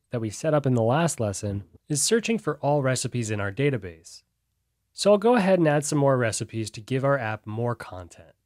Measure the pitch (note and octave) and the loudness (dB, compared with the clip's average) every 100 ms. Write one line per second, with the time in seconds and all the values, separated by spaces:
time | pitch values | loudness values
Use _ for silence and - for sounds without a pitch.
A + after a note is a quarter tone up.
0 | - A#2+ A2 - D#3+ D3+ C3+ B2 A2+ C#3+ | -8 -6 -6 -4 0 2 2 2 4 2
1 | E3+ - G#2 G2 G#2 G2 - - - D3 | 0 0 -4 -4 -6 -6 -10 -16 -6 -2
2 | - A3+ A3 A3+ - D3 C#3 D3 C3 B2+ | 0 0 0 -4 -4 -2 0 2 0 -2
3 | B2 B2 G#2+ G#2+ G2+ G2 C#3+ B2 F#2+ E2 | -2 -4 -4 -4 -4 -2 -2 -2 -8 -16
4 | - - _ _ _ _ _ _ _ - | -20 -20 _ _ _ _ _ _ _ -2
5 | G3 G#3 A3 B3 F#3 F#3 D#3 D3 D3 D3+ | 4 4 6 4 4 4 4 2 0 2
6 | C#3 C3 A#2 G2+ A2+ A2+ G#2+ - G#2 C3 | 2 2 0 -2 -6 -8 -8 -10 -6 -2
7 | C#3 C#3 A2 G#2+ - G#2+ A#2+ A#2 - F2+ | 0 -2 -2 -8 -8 -6 -4 -4 -10 -14
8 | F2 - E2 _ | -16 -20 -20 _